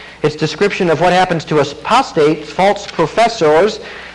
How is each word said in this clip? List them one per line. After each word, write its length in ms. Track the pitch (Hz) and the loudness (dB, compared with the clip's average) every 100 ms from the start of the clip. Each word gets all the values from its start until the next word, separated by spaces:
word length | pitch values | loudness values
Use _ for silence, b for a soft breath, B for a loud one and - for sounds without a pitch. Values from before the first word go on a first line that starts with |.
| B B | B B
its 140 | 151 - | -4 -2
description 540 | 156 - 202 - 180 | -6 -2 -2 0 0
of 120 | 147 | 2
what 120 | 180 | 2
happens 300 | 180 180 165 - | 2 2 -2 -2
to 140 | 151 | 0
apostates, 920 | 139 - - 233 269 165 147 156 - | 0 -4 0 0 2 2 2 2 -4
false 340 | - 196 196 - | 0 0 0 -4
professors, 960 | - 156 220 226 - 151 156 208 - B B B | -2 0 2 0 2 2 4 2 -2 B B B